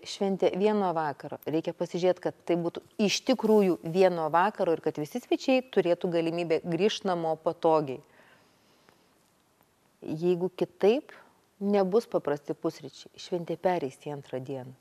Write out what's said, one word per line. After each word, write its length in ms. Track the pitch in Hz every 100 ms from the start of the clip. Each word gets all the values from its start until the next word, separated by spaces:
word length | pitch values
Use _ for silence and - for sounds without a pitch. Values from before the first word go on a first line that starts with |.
šventę 480 | - - 196 190 -
vieno 380 | 180 208 214 185
vakaro, 460 | 165 156 135 147 -
reikia 300 | - 156 170
pasižiūrėt, 460 | 165 175 180 180 180
kad 140 | 160 -
tai 140 | - 175
būtų 240 | 170 - - -
iš 160 | 202 -
tikrųjų 560 | - 247 220 214 190 165
vieno 460 | 165 175 185 175 156
vakaro 460 | 160 196 214 185 160
ir 80 |
kad 160 | - -
visi 180 | 151 247
svečiai 460 | - 339 - 262
turėtų 480 | 254 208 175 175 185
galimybę 480 | 170 165 170 170 160
grįžt 460 | 175 165 208 - 196
namo 240 | 175 160
patogiai. 640 | 160 - 165 170 156 147 123 - _ _ _ _ _ _ _ _ _ _ _ _ _ _ _ _ _ _ _
Jeigu 500 | - 156 175 180 185
kitaip, 640 | - 175 - 190 254 - - - _ _ -
nebus 460 | 202 202 190 190 -
paprasti 480 | 175 147 147 -
pusryčiai, 560 | 151 165 - 135 - - -
šventė 400 | - 175 165 165
pereis 380 | 190 175 135 -
į 80 | 151
antrą 240 | 143 139 127
dieną. 380 | 131 135 127 131